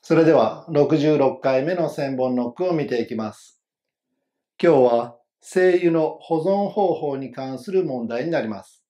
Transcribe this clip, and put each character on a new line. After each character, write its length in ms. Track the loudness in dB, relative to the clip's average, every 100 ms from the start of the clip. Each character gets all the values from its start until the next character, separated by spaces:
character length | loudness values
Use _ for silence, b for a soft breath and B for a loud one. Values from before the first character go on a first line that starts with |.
| 2
そ 100 | 4
れ 100 | 6
で 80 |
は、 320 | 4 2 -2 -4
六 300 | 0 2 2
十 200 | 2 2
六 220 | 2 0
回 240 | 0 0
目 120 | 0 -2
の 140 | -4
千 280 | -4 -6 -2
本 180 | -2 -2
ノ 120 | -4
ッ 40 |
ク 140 | -4 -2
を 80 |
見 140 | -2 -2
て 140 | -4
い 60 | -4
き 80 | -6
ま 160 | -8
す。 320 | -12 -20 _ _ _ _ _ _ _ _ _ _ _
今 120 | 2
日 60 | 4
は、 360 | 4 2 -2 -12 _ _
精 360 | -6 2 2 4
油 160 | 2
の 240 | 0 -2 -4
保 220 | -4 -4
存 260 | 0 -2 -2
方 260 | -2 -2
法 220 | -2 -4 -6
に 160 | -10
関 260 | -10 -10 -10
す 140 | -4
る 140 | -2 -2
問 240 | -6 -6
題 160 | -6 -2
に 40 |
な 120 | -4
り 80 | -4
ま 160 | -10 -14
す。 180 | _ _